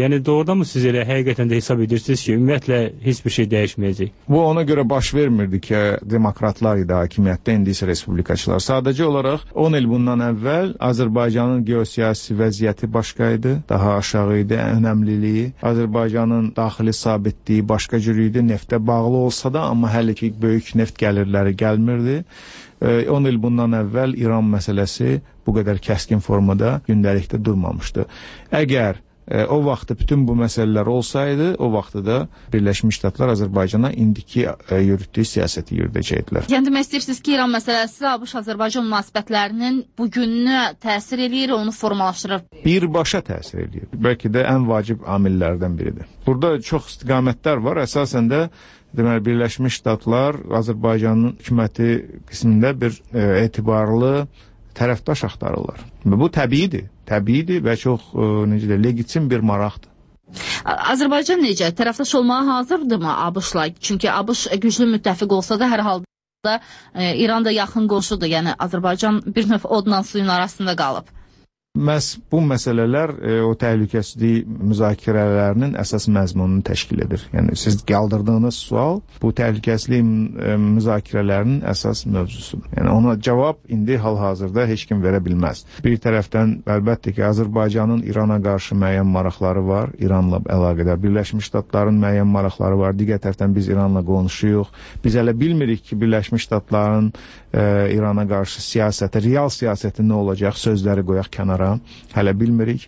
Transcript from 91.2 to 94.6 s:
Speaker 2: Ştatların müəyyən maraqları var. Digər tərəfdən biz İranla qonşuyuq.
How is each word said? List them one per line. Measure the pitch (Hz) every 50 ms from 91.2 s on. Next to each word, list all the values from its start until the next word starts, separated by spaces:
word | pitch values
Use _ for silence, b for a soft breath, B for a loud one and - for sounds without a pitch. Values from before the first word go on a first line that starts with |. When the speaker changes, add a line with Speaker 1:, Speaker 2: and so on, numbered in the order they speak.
| 101 - - 110 104 -
Speaker 2:
Ştatların | - 110 - - - 101 104 107 107 104 104
müəyyən | 101 101 101 101 101 101 98
maraqları | 98 95 - - 98 95 98 98 95
var. | 95 98
Digər | 98 104 104 107 98
tərəfdən | - 98 95 - 98 98 98 101
biz | 95 95 98
İranla | 98 98 98 98 95 90
qonşuyuq. | 87 95 95 92 90 - - - 104 104 104